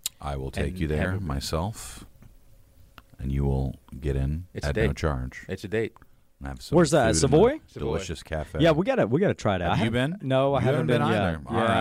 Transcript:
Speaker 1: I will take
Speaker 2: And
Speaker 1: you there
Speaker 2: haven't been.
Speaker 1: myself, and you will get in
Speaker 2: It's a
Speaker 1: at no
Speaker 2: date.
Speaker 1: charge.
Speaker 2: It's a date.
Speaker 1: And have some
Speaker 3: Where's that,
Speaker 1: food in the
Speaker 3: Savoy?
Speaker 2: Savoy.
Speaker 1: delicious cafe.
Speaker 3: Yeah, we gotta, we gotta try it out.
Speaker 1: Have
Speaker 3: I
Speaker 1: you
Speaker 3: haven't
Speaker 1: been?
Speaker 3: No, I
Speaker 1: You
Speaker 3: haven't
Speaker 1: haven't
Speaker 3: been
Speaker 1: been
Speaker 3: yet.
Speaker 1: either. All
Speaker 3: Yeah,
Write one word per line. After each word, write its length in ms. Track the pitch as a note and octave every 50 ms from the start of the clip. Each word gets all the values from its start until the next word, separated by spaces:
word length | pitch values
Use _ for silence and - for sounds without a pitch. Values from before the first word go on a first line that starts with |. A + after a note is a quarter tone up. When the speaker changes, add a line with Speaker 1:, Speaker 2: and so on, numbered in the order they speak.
| - - - -
Speaker 1:
I 180 | - C#2+ C#2+
will 120 | C2+ C2 C#2
take 180 | - - D2 C#2+
Speaker 2:
And 100 | - -
Speaker 1:
you 80 | D#2+
there 120 | D2 D2+ D2+
Speaker 2:
haven't 180 | - F#2 F#2+ G2+
been. 80 | G2
Speaker 1:
myself, 760 | D#2 C#2 C#2 - - D#2 D#2 F2 G#2+ A2 - - - - - - - - - - - - - - - - - - _ _ - - - - - - - - -
and 100 | C2 C2
you 120 | C2+ C#2 C#2
will 320 | C#2 C2+ C2+ C2+ - - - _ - C2+ C2
get 160 | C#2 C#2+ C2+
in 300 | C2+ C2+ C#2 D2+ E2 F2+ - -
Speaker 2:
It's 120 | - -
a 40 | D2
Speaker 1:
at 60 | C#2
no 100 | G#2+ A2+
Speaker 2:
date. 80 | D2+ -
Speaker 1:
charge. 500 | - - D#2 C#2+ B1+ B1+ B1+ - - - -
Speaker 2:
It's 160 | F#2+ - -
a 20 |
date. 260 | F#2+ G#2 A2+ A2+ - - - - - - _ _ _ _ -
Speaker 1:
And 80 | -
have 140 | C3+ - -
some 160 | - - C#3
Speaker 3:
Where's 140 | F3 E3+ C3
that, 100 | E3 D3 A#2+
Speaker 1:
food 40 | A2+
in 40 | -
the 60 | D#2+
Speaker 3:
Savoy? 400 | C#3 C3 C#3 D#3+ G#3+ B3 D4+ D#4+ -
Speaker 2:
Savoy. 180 | - - - D2+
Speaker 1:
delicious 380 | - A2 - F#2+ F#2+ D#2+ - -
cafe. 360 | - D#2+ D#2 D2+ - - D#2
Speaker 3:
Yeah, 100 | D#3+ E3
we 140 | D3+ D3+ G3
gotta, 200 | B3+ C4+ A3 A#2+
we 140 | G2 B2 E3+
gotta 140 | G3+ D#3 G#2+
try 220 | - - A2 F#2+
it 60 | F2
out. 100 | F2 F2 G2
Speaker 1:
Have 20 | C3
Speaker 3:
I 100 | - A2+
Speaker 1:
you 80 | A2+
Speaker 3:
haven't 220 | B2 C3 D3 F3+ G#3
Speaker 1:
been? 60 | D3 C3
Speaker 3:
No, 240 | C3 C3 C3+ C#3 C#3
I 60 | B2+
Speaker 1:
You 60 | A#2+
Speaker 3:
haven't 80 | C3 D3
Speaker 1:
haven't 120 | - -
Speaker 3:
been 140 | D3+ D3+ D3
Speaker 1:
been 100 | D3 -
Speaker 3:
yet. 100 | A2+ G#2
Speaker 1:
either. 200 | G2 F2 E2 D#2 C2+
All 100 | - -
Speaker 3:
Yeah, 60 | - A2+ A2+ A2+ A2+